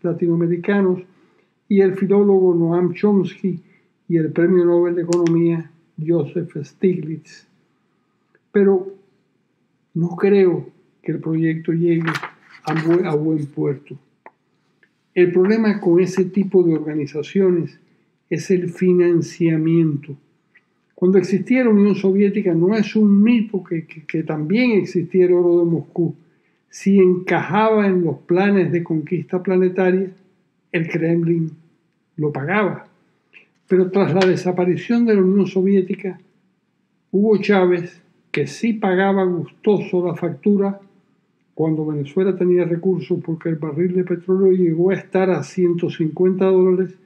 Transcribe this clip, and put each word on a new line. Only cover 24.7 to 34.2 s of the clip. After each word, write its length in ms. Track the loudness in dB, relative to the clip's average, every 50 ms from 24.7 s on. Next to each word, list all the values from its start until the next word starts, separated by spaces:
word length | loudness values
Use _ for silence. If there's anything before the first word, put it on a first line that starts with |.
existía 540 | 2 0 0 -2 -4 -4 -4 0 2 2 4
el 80 | 4 4
oro 260 | 2 4 4 2 2
de 60 | 2
Moscú. 500 | 2 0 -2 -4 -6 -4 -4 -4 -4 -6 -10 _ _ _ _ _ _ _ _ _
Si 300 | _ -20 -4 0 4 4
encajaba 880 | 6 6 4 4 0 -2 -2 -2 -2 -2 -2 0 0 2 2 2 2 2
en 180 | 2 0 0 0
los 140 | -2 -4
planes 540 | -6 -4 -2 0 0 2 2 2 2 0 0
de 120 | -2 -4 -4
conquista 600 | -4 -4 -4 -4 -4 -6 -6 -4 -4 -6 -4 -2
planetaria, 680 | 0 2 2 2 2 0 0 0 2 0 0 -2 -6 -10 -16 _ _ _ _ _ _ _ _ _ _
el 180 | -6 -6 -4 -4
Kremlin 600 | -4 -2 -2 0 0 0 0 0 0 -2 -2 -6 -8 -14 _ _ _ _ _ _ _ _ _ _ _
lo 160 | -6 -4 -4 -4
pagaba. 540 | -6 -6 -4 -2 -2 -2 -2 -4 -8 -14 -20 _ _ _ _ _ _ _ _ _ -20 _ _ _ _ _ 0
Pero 220 | 2 2 2 2
tras 200 | 0 0 0 0 2
la 120 | 2